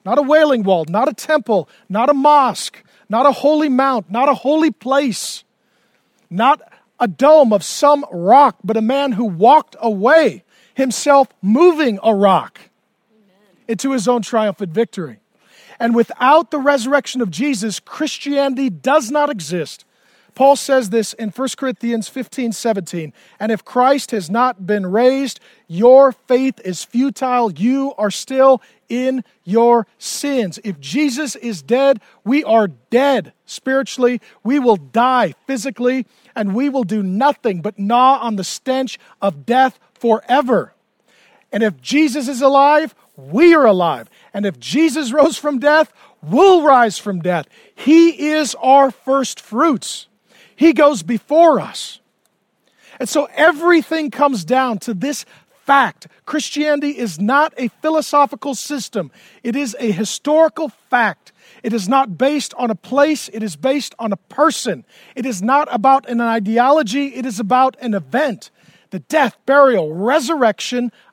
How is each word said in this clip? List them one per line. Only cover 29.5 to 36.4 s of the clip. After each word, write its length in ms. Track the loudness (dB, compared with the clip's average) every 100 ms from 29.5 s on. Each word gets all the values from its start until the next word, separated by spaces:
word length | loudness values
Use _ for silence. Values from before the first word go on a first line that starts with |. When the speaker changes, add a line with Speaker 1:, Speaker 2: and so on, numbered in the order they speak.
| 2 4 2 0 _
Speaker 1:
sins." 640 | -14 -8 -4 -4 -4 -6
If 160 | -10 -10
Jesus 560 | -6 -2 -2 -2 -8 -8
is 260 | -10 -10
dead, 380 | -2 0 2 0 _ _
we 200 | -2 -2
are 240 | 2 0 0
dead 640 | -6 -4 0 2 0 -4 _ -20
spiritually. 760 | -10 -4 -2 -2 -2 -2 -2 _ _
We 160 | -4 0
will 180 | 2 0
die 580 | 0 0 2 2 -2 -6 -8
physically, 600 | -8 -8 -4 -2 -2 -6 _ _
and 200 | -6